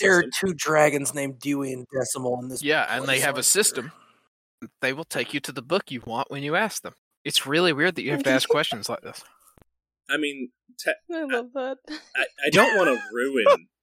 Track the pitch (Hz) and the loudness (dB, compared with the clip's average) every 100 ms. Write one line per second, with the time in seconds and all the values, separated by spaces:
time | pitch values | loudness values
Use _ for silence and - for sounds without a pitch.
0 | 190 180 135 - 190 156 147 156 151 143 | 4 4 4 -2 -2 -2 2 4 4 4
1 | 139 143 139 127 139 143 135 131 123 135 | -2 -4 -6 -6 -4 -4 -4 -8 -8 -6
2 | 123 139 127 123 127 127 147 151 113 120 | -4 -4 -4 -4 -6 -6 0 0 2 -2
3 | 135 131 143 127 123 190 214 135 120 - | 0 2 2 0 2 2 2 0 -10 -14
4 | _ _ _ _ _ - 123 - 131 135 | _ _ _ _ _ -20 -18 -6 -4 -4
5 | 165 147 120 143 - 139 123 190 - 127 | -6 -6 -4 -6 -8 -10 -2 -2 -2 -10
6 | 107 117 - 139 143 170 214 - 85 - | -6 -4 -4 -4 -2 -2 -2 -6 -14 -18
7 | _ _ - - 135 156 180 139 175 170 | _ _ -4 -4 0 2 2 4 0 0
8 | 139 143 135 131 - 147 - 107 - 117 | -2 0 2 2 4 0 0 -4 -6 -8
9 | - - - _ _ _ _ _ _ _ | -10 -18 -20 _ _ _ _ _ _ _
10 | - 147 147 139 127 _ _ - 170 - | -4 -2 -2 -6 -12 _ _ -8 -4 -4
11 | - 330 294 247 247 269 262 262 - 302 | -6 -6 -2 -4 -4 -6 -6 -8 -12 -14
12 | - 127 135 - 139 170 240 220 165 120 | -8 -6 -6 -2 2 6 6 6 4 2
13 | 101 120 135 131 110 539 - _ | -4 -4 -2 2 4 4 0 _